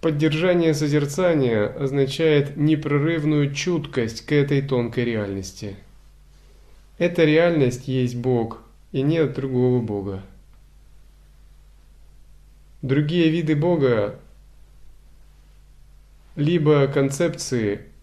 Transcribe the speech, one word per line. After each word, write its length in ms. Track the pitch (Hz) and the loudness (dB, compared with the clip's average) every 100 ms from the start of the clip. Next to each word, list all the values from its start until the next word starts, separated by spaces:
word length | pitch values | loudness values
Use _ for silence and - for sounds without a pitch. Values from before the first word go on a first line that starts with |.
Поддержание 720 | 165 147 156 151 180 175 165 | -2 0 0 2 2 2 2
созерцания 920 | 147 151 147 143 - 180 160 127 110 104 | 2 2 0 0 0 2 2 2 2 0
означает 880 | - 139 139 139 - 160 147 143 - | -2 -4 0 0 0 2 2 2 0
непрерывную 960 | 147 156 147 143 151 170 151 151 139 | 2 2 2 0 0 0 0 2 0
чуткость 720 | 139 - 170 - - 113 113 - | -2 -2 -2 -2 -4 -4 -6 0
к 60 | |
этой 300 | 147 139 143 | 0 2 0
тонкой 420 | 139 127 117 117 | 0 -2 -2 -2
реальности. 720 | 120 113 101 98 92 - 104 98 - - - - - - - - - - - - | -2 -2 -4 -6 -8 -12 -12 -14 -20 -20 -20 -20 -20 -20 -20 -20 -20 -20 -20 -4
Эта 280 | 175 175 156 | -2 2 4
реальность 640 | 156 175 170 127 123 - | 4 4 4 0 0 -4
есть 260 | 131 123 120 | -2 -2 -2
Бог, 460 | 127 123 113 - - - - | -2 0 -2 -8 -20 -20 -10
и 80 | 135 | -2
нет 320 | 139 165 143 | 0 0 0
другого 480 | 139 135 127 127 123 | -2 -4 0 2 2
Бога. 420 | 107 104 98 95 95 - - - - - - - - - - - - - - - - - - - - - - - - - | -2 -6 -6 -10 -14 -20 -20 -20 -20 -20 -20 -20 -20 -20 -20 -20 -20 -20 -20 -20 -20 -20 -20 -20 -20 -20 -20 -20 -20 -12
Другие 480 | 131 135 147 175 165 | -2 0 0 2 2
виды 280 | 165 160 147 | 2 0 0
Бога – 600 | 170 170 135 113 104 - - - - - - - - - - - - - - - - - - - - - - - | 2 2 2 0 -2 -6 -20 -20 -20 -20 -20 -20 -20 -20 -20 -20 -20 -20 -20 -20 -20 -20 -20 -20 -20 -20 -18 -4
либо 500 | 147 170 151 147 139 | 0 2 2 4 2
концепции 920 | 143 135 139 175 170 - 127 107 104 - - | 0 -2 0 -2 -2 -6 -2 -2 -4 -10 -20